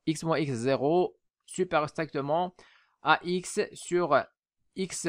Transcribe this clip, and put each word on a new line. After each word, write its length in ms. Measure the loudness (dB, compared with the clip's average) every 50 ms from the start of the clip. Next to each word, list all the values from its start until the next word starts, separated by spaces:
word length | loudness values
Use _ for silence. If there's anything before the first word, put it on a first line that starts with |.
| _
x 160 | -4 -4 -2
moins 160 | -2 -2 0 0
x 140 | 0 -2
zéro 640 | -2 -2 2 2 2 2 2 4 4 4 2 2 -2 _ _ _ _ _ _
supérieur 460 | -12 -4 -4 -2 0 2 0 0 0
strictement 640 | -4 -6 -6 -4 -4 -4 -2 0 0 0 0 -4 -6 -16 -20 -20 _ _ _ _ _ _
à 180 | 2 2 2 2 2
x 360 | -2 -2 -2 -2 -4 -4 -4 -4 -4 -6
sur 500 | -16 -8 -2 0 0 2 4 2 2 2 0 _ _ _ _ _ _ _ _ _
x 320 | -8 -6 -6 -6 -4 -2